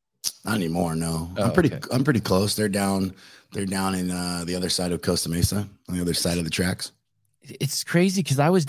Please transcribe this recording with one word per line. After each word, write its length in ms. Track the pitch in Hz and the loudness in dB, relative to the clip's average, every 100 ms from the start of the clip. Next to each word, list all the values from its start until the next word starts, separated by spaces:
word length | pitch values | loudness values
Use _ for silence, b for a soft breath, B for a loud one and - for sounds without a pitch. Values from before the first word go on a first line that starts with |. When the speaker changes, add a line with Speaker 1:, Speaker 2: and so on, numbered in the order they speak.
| _ _ - - | _ _ -8 -6
Speaker 1:
Not 100 | 98 | -4
anymore, 400 | 107 85 85 87 80 | -2 0 0 0 0
no. 340 | 82 82 82 90 | -2 -4 -4 -2
Speaker 2:
Oh, 60 | |
Speaker 1:
I'm 80 | 98 | 0
pretty, 200 | - 156 | 4 4
Speaker 2:
okay. 140 | 76 - | 2 -2
Speaker 1:
I'm 100 | 127 | 0
pretty 160 | 139 113 | 2 2
close. 340 | - 92 104 - | 4 2 2 0
They're 120 | 107 | 0
down, 460 | 98 98 98 95 - B B B | 0 0 0 -2 -6 B B B
they're 140 | 104 98 | -6 -4
down 280 | 98 95 | -2 -2
in, 160 | 92 90 | -2 -2
uh, 340 | 90 90 87 85 | -4 -4 -4 -4
the 80 | 90 | -4
other 120 | 90 | -2
side 200 | - 90 | -2 -2
of 100 | 85 | -2
Costa 260 | - 85 82 | 0 0 0
Mesa, 400 | 85 87 101 98 - - | 0 0 -2 -6 -10 -8
on 60 | |
the 60 | 90 | -4
other 140 | 87 | -2
side 240 | 80 87 87 | 0 0 -2
of 60 | |
the 60 | 80 | -2
tracks. 420 | - 92 - - _ _ _ _ _ | -2 -2 -2 -8 _ _ _ _ _
Speaker 2:
It's 420 | 139 123 139 - | -18 -6 -4 -4
crazy 380 | - 170 190 190 | 0 2 4 2
'cause 160 | 147 135 | 0 2
I 100 | 147 | 4
was, 160 | 185 | 4